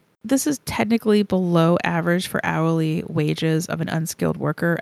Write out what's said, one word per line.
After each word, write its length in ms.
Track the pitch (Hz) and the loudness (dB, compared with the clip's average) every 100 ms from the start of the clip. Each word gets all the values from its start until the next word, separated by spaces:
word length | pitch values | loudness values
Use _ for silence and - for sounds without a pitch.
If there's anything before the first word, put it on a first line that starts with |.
| _ _ | _ _
this 220 | 220 269 302 | -2 0 0
is 140 | 269 - | -4 -2
technically 580 | - 214 226 214 208 | -2 0 0 2 2
below 560 | 202 185 175 170 165 175 | 2 0 2 4 4 4
average 440 | - 170 170 175 - | 0 0 0 0 -2
for 180 | - 175 | -4 -2
hourly 580 | 160 160 165 156 160 - | 0 0 0 0 -2 -4
wages 580 | 160 151 160 160 160 170 | -2 0 0 0 0 -2
of 160 | 165 | -4
an 80 | - | -4
unskilled 480 | 160 160 - 165 160 | -2 -4 -2 -2 -2
worker 400 | 143 - 170 165 | -4 -2 0 0